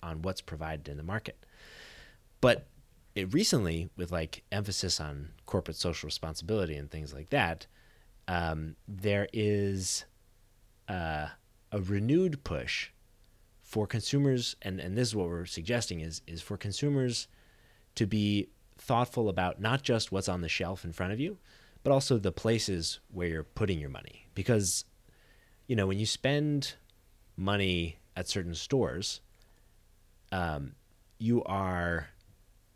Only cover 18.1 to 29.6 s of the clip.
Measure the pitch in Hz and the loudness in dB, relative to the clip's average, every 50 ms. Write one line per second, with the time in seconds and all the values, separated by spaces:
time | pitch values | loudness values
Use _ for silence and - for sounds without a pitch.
18.1 | 110 107 104 104 104 101 95 - - _ - - - - - - 123 117 127 - | 4 4 4 4 4 2 0 -2 -8 _ -20 -20 -20 -12 -2 2 4 4 4 2
19.1 | - 123 110 101 90 113 107 90 - - 101 113 127 135 - - 120 113 - - | 2 0 2 2 2 2 0 0 0 0 0 2 2 2 2 2 2 2 2 0
20.1 | 95 95 - - 90 90 85 80 - - 90 85 95 - - 85 80 - 92 92 | -2 -2 0 0 0 -2 -2 -2 -2 -2 -2 -2 -4 -6 -6 -8 -4 -4 -2 -2
21.1 | 107 117 147 190 202 - - - - - - - - - - 139 139 135 - - | -2 -2 -2 -4 -4 -8 -14 -20 -20 -20 -20 -20 -20 -2 4 4 6 6 6 4
22.1 | 131 110 98 95 - - - 113 117 110 - 104 95 85 82 - - - - - | 4 4 4 2 0 2 2 2 2 4 2 0 0 0 0 -2 -4 -6 -12 -12
23.1 | - 90 87 85 80 80 73 - - - 110 98 90 78 73 69 65 50 50 50 | -6 -2 -2 0 0 -2 -4 -6 -2 0 0 2 2 0 -2 -4 -8 -10 -12 -14
24.1 | - - - - - 98 92 - 117 107 101 90 - - - - _ _ _ - | -18 -20 -20 -8 -6 -2 2 4 4 4 4 2 0 -2 -4 -6 _ _ _ -20
25.1 | - - - - - - _ _ - _ - - 123 107 98 95 98 101 110 - | -20 -20 -20 -20 -20 -20 _ _ -20 _ -4 0 2 4 4 4 2 2 0 0
26.1 | - - - 131 143 147 151 151 147 143 139 - - - - - _ - _ - | 0 0 2 2 4 4 2 2 2 0 0 -4 -8 -12 -18 -20 _ -20 _ -20
27.1 | _ _ _ - - - 95 98 104 101 98 92 90 85 85 80 - - - _ | _ _ _ -14 -6 -2 2 2 4 4 4 4 4 2 0 -2 -6 -10 -18 _
28.1 | - 92 92 - - 101 85 87 82 - - - 139 131 104 69 64 87 107 - | -8 -8 -6 -2 -2 -2 -2 -2 -4 -6 -2 0 2 2 2 2 0 -4 -4 -6
29.1 | - - - - - - - - - - | -6 -8 -12 -20 -20 -20 -20 -20 -20 -20